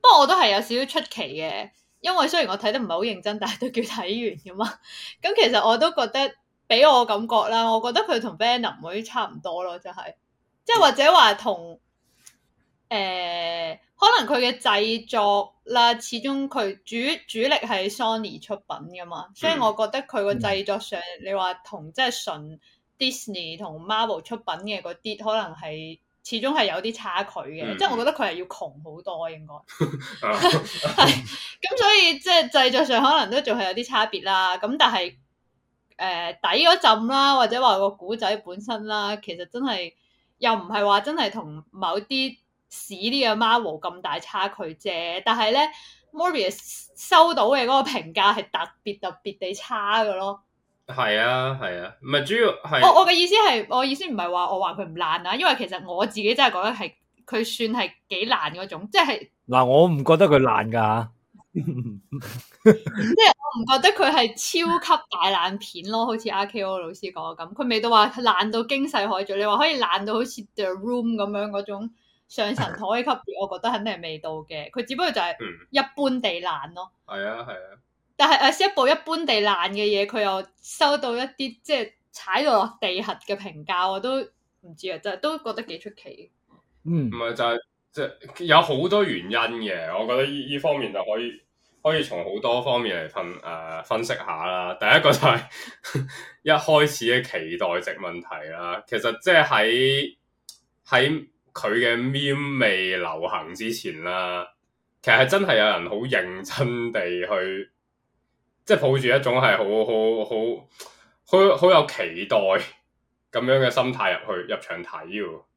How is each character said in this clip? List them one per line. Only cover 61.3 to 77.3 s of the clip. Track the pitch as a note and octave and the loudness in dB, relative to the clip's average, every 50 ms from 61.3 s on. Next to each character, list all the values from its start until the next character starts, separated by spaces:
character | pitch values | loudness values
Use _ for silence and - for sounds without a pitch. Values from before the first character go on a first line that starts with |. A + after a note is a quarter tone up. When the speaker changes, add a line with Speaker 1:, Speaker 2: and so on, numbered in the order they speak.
| _ _ _ _ | _ _ _ _
Speaker 3:
<laughs> | |
Speaker 1:
即 | _ E3+ C#3 E3 C3+ B2 A2+ A#2 G#2 G2 _ _ C#3+ C#3+ - G#2+ G2+ B2 - _ _ _ _ G#3+ | _ -4 -4 -4 -6 -6 -8 -10 -12 -14 _ _ -12 -12 -10 -10 -12 -14 -14 _ _ _ _ 6
係 | - - - - - G#3 G#3 A3 B3 G4+ A4+ F#4 - _ | 6 6 0 -8 -6 -4 0 2 4 6 6 6 6 _
我 | C#4+ D4 C#4 A#3 | -4 -6 -6 -4
唔 | A3+ | 0
覺 | B3+ C4 C4 | 2 2 4
得 | C4 G4 G#4 | 4 4 4
佢 | - D#4+ C4+ | 4 2 4
係 | D#4 D#4 A#3 A3+ | 4 2 2 0
超 | A3 - - - - E4 E4+ E4 E4+ E4+ | -2 -6 -8 -4 -2 0 0 2 0 -2
級 | - - D#4+ D4+ - _ | 2 2 0 0 0 _
大 | G#3 F3+ E3+ G3 G3 F3 E3+ F#3 | -4 0 0 0 2 0 0 -2
爛 | G3 G3+ | -4 -6
片 | - - - F3 F3 G3+ | -10 -12 -14 -12 -8 -4
咯， | A3 A3+ A3+ | -2 -2 0
好 | B3 A3 | 0 -2
似 | A3 A3+ G#3+ | -4 -4 -4
R | - G3 G3+ | -4 -4 -4
K | G3+ A3+ A3 | -4 -4 -6
O | G3 F#3+ F#3+ F#3 | -4 -4 -4 -6
老 | E3+ D#3+ | -8 -10
師 | F#3+ - - F3+ | -12 -12 -12 -12
講 | F#3 E3 E3 E3 E3 | -10 -10 -10 -10 -10
嘅 | - | -12
噉， | E3 F3 | -14 -14
佢 | G3+ - C#4+ B3 | -8 -6 -2 0
未 | A3+ A3 | 0 0
到 | G#3+ A#3 | 2 6
話 | A#3 G#3+ G#3+ B3+ | 8 8 8 6
爛 | - A3+ - A3+ F#3+ F3+ G#3 G#3+ | 2 0 2 2 4 4 0 0
到 | A3 A3+ | -2 -4
驚 | A3+ A3+ C#4 C4+ C#4 D4 | -2 -2 -2 -2 -2 -2
世 | - | 0
駭 | A3+ G3 A3 G3 F#3+ G3+ | -2 0 0 -2 -4 -4
俗， | G3 F#3+ | -4 -2
你 | G3 G#3 | -2 0
話 | G#3 G3+ | 2 2
可 | A#3 D4 | 2 2
以 | E4 D#4 C4 | 2 2 0
爛 | A3+ F3 F3 G3 G3+ | 0 0 0 -2 -2
到 | G#3+ G#3+ | -2 -2
好 | A3 B3+ | -2 -4
似 | B3+ - - G3+ _ _ | -4 -8 -16 -16 _ _
The | - G3+ | -4 -4
Room | F#3 F#3 F#3+ G3 A#3 B3 B3 A3+ A#3 A3+ | -4 -4 -6 -6 -4 -4 -2 -2 -2 -2
噉 | G#3+ G3+ G3+ | -2 -4 -4
樣 | G#3 G3+ G#3 G#3 | -4 -6 -6 -4
嗰 | G3+ G3+ G3+ | -6 -6 -6
種 | G#3 G3+ G3 A3 A3+ _ _ _ _ _ _ _ _ | -6 -10 -10 -10 -12 _ _ _ _ _ _ _ _
上 | - - G#3+ | -6 -4 -4
神 | G#3 - | -2 -2
台 | - G#3 - | -4 -4 -6
級 | - - G#3+ F#3 A3 B3 A#3+ D4 | -6 -6 -4 -2 -2 -2 0 -2
別， | B3+ - - | -4 -4 -6
Speaker 2:
<laughs> | - - E3+ | -12 -6 -6
Speaker 1:
我 | G3 G3 F#3 F3+ | -6 -6 -6 -4
覺 | |
得 | - A#3 | -2 -2
肯 | B3 - G3+ | -2 -2 -4
定 | A3 G3 | -6 -8
係 | E3+ | -6
未 | E3+ D#3+ D#3 D#3 | -8 -10 -10 -10
到 | D#3 D#3+ D#3 | -10 -10 -10
嘅。 | D#3+ D3+ _ E3 D3+ D3+ - | -10 -12 _ -12 -12 -12 -10
佢 | - B3 A#3+ | -8 -10 -8
只 | B3 C4+ | -6 -4
不 | B3+ | -4
過 | F4+ E4 | -4 -2
就 | A#3 G#3 | -2 -2
係 | F3 A#3 A3 - A#2 F#2+ E2+ E2 - _ | -4 -4 -6 -8 -10 -12 -12 -16 -20 _
一 | - C#4 | -4 -4
般 | B3+ - _ - C#4+ C4+ B3+ B3+ | -4 -4 _ -2 -2 -2 0 0
地 | A#3+ G3+ E3+ F3 | -2 -4 -4 -2
爛 | F3 F3+ D#3+ C#3+ C#3 D#3+ F3 | -4 -4 -6 -6 -8 -12 -14
咯。 | F3+ F#3 - _ _ _ | -14 -16 -16 _ _ _
Speaker 2:
嗯。 | - G2 G2 | -12 -10 -8
係 | G2 | -6
啊， | G#2 | -6